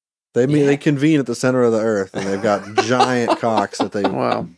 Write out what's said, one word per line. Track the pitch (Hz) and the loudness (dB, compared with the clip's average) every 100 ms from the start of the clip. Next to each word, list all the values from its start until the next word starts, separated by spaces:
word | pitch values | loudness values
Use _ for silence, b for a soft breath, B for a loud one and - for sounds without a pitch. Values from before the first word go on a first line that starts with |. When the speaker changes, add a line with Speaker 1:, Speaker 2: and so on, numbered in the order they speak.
| _ _ _ | _ _ _
Speaker 1:
They | 120 131 | 0 2
meet, | 147 | 2
Speaker 2:
Yeah. | 139 | 2
Speaker 1:
they | 143 | 2
convene | 160 139 151 151 | 0 0 2 2
at | 123 | 0
the | 117 | -2
center | 127 127 | 0 2
of | 120 | 2
the | 110 | 2
earth, | 113 104 95 | 0 0 -2
and | 98 98 | -6 -4
they've | 98 | -2
got | 107 101 98 107 | 0 0 -2 -2
Speaker 2:
<laughs> | 107 | 0
Speaker 1:
giant | 127 123 123 117 113 | 2 2 0 0 0
cocks | 117 110 101 - | 0 0 -2 -4
that | 98 | -4
they | 104 | -2
Speaker 3:
Wow. | 95 135 123 113 113 | -4 -2 -2 -4 -6